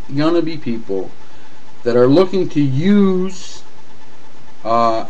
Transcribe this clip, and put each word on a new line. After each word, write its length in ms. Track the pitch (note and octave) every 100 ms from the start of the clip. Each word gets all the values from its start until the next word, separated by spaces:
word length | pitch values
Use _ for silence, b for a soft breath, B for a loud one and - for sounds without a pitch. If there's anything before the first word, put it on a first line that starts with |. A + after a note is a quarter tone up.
| - C#3
gonna 260 | D#3 E3+
be 140 | D#3+ D#3+
people 560 | - A2+ - F#2+ - - b b b b b -
that 140 | A#2+ B2
are 100 | B2+
looking 400 | D#3 F#3 F#3+ E3+
to 120 | D3+
use, 1000 | C#3 C3 F#3+ G3+ G3 F#3 F#3+ - - - - - - - - - - - - -
uh, 420 | A2 A#2 A#2 A2